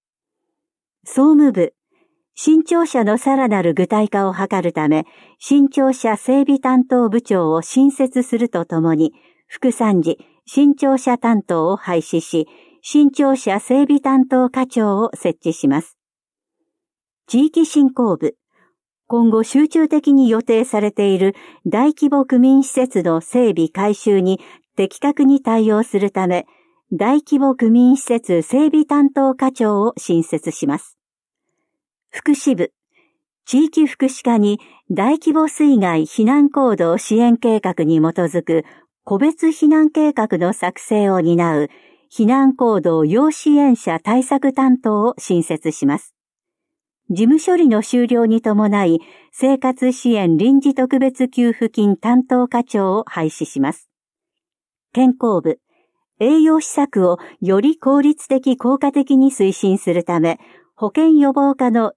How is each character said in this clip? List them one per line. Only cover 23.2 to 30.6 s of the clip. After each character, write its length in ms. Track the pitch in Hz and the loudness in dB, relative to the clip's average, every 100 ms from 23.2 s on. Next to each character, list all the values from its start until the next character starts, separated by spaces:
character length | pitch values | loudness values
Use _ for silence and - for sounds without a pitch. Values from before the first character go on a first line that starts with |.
| - 247 233 | -2 0 0
備 200 | 165 160 | 0 -4
改 240 | 196 208 | -2 -4
修 260 | 202 214 196 | -2 0 0
に 200 | 185 190 - - _ - | 0 -4 -8 -20 _ -6
的 240 | 190 - | -6 -4
確 260 | 285 294 277 | -4 0 2
に 160 | 277 | 2
対 300 | 254 226 220 | 0 0 0
応 120 | 214 | 0
す 160 | 226 202 | -2 -2
る 120 | 202 | -4
た 160 | 190 185 | -4 -2
め、 180 | 180 - _ _ _ - | -4 -6 _ _ _ -12
大 280 | 165 214 294 | -4 0 -2
規 180 | - 285 | 0 -2
模 160 | 269 262 | 0 0
区 160 | 226 | 2
民 260 | 240 247 269 | 4 4 2
施 60 | |
設 380 | - 233 - 170 | 0 -4 -2 -2
整 260 | - 262 311 | 0 0 2
備 180 | 302 302 | 0 0
担 240 | 285 277 | 2 0
当 240 | 277 269 262 | 2 -2 0
課 160 | 262 | -4
長 300 | 262 214 202 | -2 -2 0
を 120 | 220 - | -2 -4
新 260 | - 170 | -4 -2
設 280 | 160 156 170 | -2 -6 -8
し 140 | - | -6